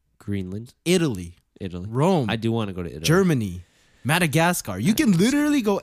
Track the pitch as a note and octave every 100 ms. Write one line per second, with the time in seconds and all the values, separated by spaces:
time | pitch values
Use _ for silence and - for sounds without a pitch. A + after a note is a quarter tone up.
0 | _ _ - G2+ F#2 G2+ A#2 _ D#3+ F#3
1 | D#3+ F#2 E2+ - _ - F#2+ F2 G2 A#2+
2 | E3+ F3+ A2 A2+ A2+ A2+ G2+ F2+ E2+ C#2+
3 | E2 F3 F#3 C3+ G2+ F2 - _ _ _
4 | B2 E3+ E3+ D#3 E3+ F3 - F#2 D3 B3
5 | C#4 E3 A3 D4 D4 D4 G#3 G3